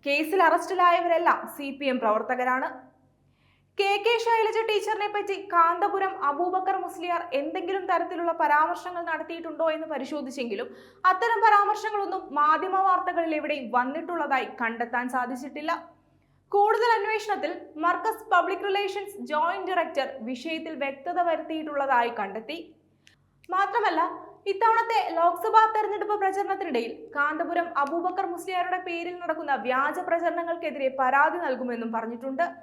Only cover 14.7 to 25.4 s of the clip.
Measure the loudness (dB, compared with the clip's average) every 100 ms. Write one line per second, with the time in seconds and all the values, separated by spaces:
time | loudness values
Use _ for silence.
14.7 | -2 -4 -2 -2 -4 -4 -6 -8 -8 -4
15.7 | -4 -6 -20 _ _ _ _ _ 4 4
16.7 | 4 4 2 2 -2 -2 -2 -2 -6 -12
17.7 | -2 0 2 -2 -4 2 2 2 -2 0
18.7 | 0 -2 -4 -10 -12 -4 0 0 -2 -2
19.7 | 0 0 -2 -2 -6 -8 -8 -6 -6 -6
20.7 | -6 -6 -6 -6 0 0 0 -4 -6 -4
21.7 | -2 2 2 2 -2 -6 -8 -10 -12 -12
22.7 | -20 _ _ _ _ _ _ -4 0 0
23.7 | 2 2 2 -2 -4 -14 -10 -6 2 4
24.7 | 4 2 0 0 2 2 2